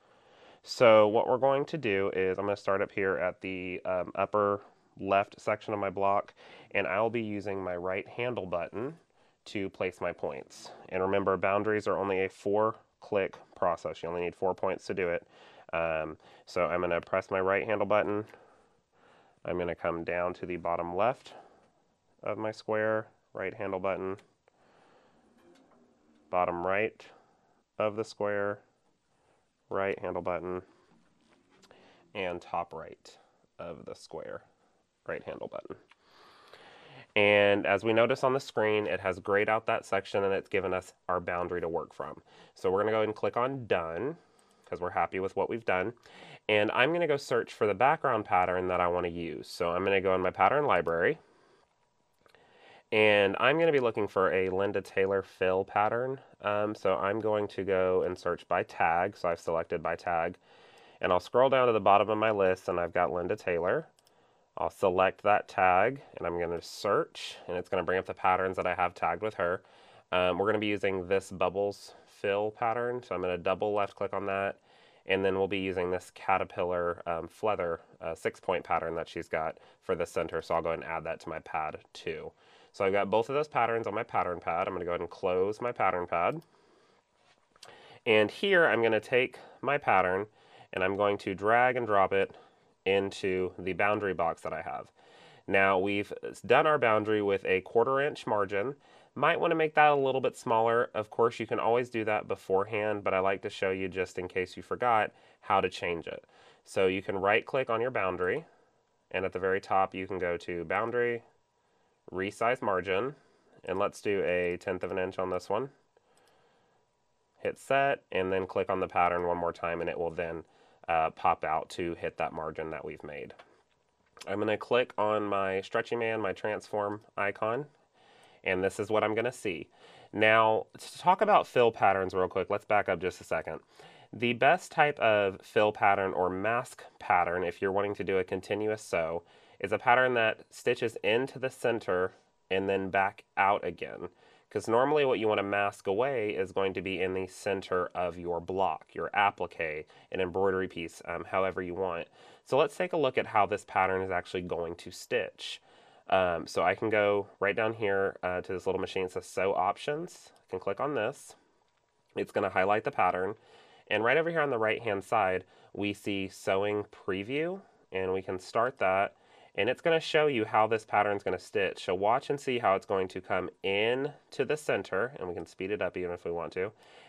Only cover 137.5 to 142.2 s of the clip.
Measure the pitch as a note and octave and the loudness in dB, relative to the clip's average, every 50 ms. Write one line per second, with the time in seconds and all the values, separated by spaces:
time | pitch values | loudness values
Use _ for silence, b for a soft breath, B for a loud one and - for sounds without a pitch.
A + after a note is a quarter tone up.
137.5 | E2+ - G2 G2 F#2+ G2+ G2+ G2+ G2+ - G2 F2 G2 F#2 F#2 - G2+ F#2+ - - | -2 -2 -2 0 0 0 0 -2 -4 -4 -2 0 0 0 0 -2 -4 -6 -4 -4
138.5 | G#2 G2+ G#2+ G#2+ G#2+ G#2+ - - - F2 E2 D#2+ E2+ F2 B B B B B B | -4 -2 0 -2 -2 -4 -4 -2 -2 -2 0 -2 -4 -6 B B B B B B
139.5 | B - - G2 G#2+ G2+ - C3 A#2+ B2+ B2+ B2+ B2+ A#2 A2+ A2 - - - _ | B -8 -4 -2 -2 0 4 4 6 6 6 4 4 2 2 2 0 -2 -8 _
140.5 | - - - B2 B2 - B2 A2+ - - - G2 A2 A#2+ C3 C3 - B2+ B2 C3 | -18 -4 -2 -2 0 0 -2 -4 -4 -2 0 2 2 2 0 -2 -6 -6 -8 -8
141.5 | - - - B2 A#2 A2 - - F#2 F2+ F#2 F#2 - _ | -6 -4 -2 -2 -2 -2 -2 -2 0 0 0 -2 -4 _